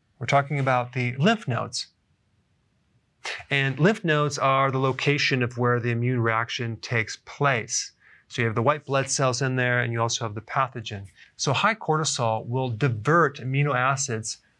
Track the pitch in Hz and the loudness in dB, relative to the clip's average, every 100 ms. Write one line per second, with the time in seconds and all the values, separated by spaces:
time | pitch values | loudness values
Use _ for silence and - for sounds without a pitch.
0 | _ _ 120 139 139 147 135 127 123 131 | _ _ 2 2 2 0 2 2 0 -2
1 | 123 123 170 226 - 113 110 - - _ | -2 2 2 2 0 -4 -4 -8 -10 _
2 | _ _ _ _ _ _ _ _ _ _ | _ _ _ _ _ _ _ _ _ _
3 | _ _ - - - 139 139 131 165 220 | _ _ -12 -12 -4 0 0 4 2 4
4 | 165 151 147 143 135 135 135 131 135 127 | 2 2 2 2 2 4 2 2 0 0
5 | - 143 - 131 120 120 123 120 117 117 | 0 2 2 0 -2 0 0 2 0 -2
6 | 120 127 113 113 117 - 117 113 - 117 | 0 0 2 0 -2 -4 -6 -6 -4 -2
7 | 110 - - - 143 123 117 - - _ | -2 -8 -16 -2 0 0 -2 -6 -6 _
8 | _ - _ - 117 110 117 151 143 135 | _ -20 _ -2 0 2 2 0 0 -2
9 | 135 - 131 123 135 127 123 123 120 117 | 0 0 0 0 0 0 0 0 0 0
10 | 117 - 113 104 - 143 131 127 104 104 | -2 -2 -6 -8 -6 -4 -2 -4 -10 -12
11 | 98 - - - - 123 208 220 - 156 | -12 -18 -20 -6 -2 0 0 -2 -2 0
12 | 156 - 117 110 113 127 131 110 143 107 | 0 0 0 -2 -2 -2 -2 0 0 0
13 | 104 170 151 - 120 135 147 127 131 139 | 2 4 4 0 -4 0 0 2 0 0
14 | - 113 110 - _ _ | -2 -4 -6 -10 _ _